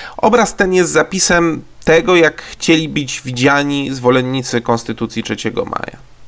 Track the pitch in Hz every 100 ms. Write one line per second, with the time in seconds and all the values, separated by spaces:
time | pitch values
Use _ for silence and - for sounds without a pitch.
0 | - - 226 233 214 - 190 185 165 151
1 | - 190 - 175 170 156 - - - 165
2 | 170 180 156 - - - - 160 156 147
3 | 131 - 127 123 135 143 143 143 139 135
4 | 123 131 127 131 127 120 120 117 - 113
5 | 113 - - 107 110 107 95 - - -
6 | - -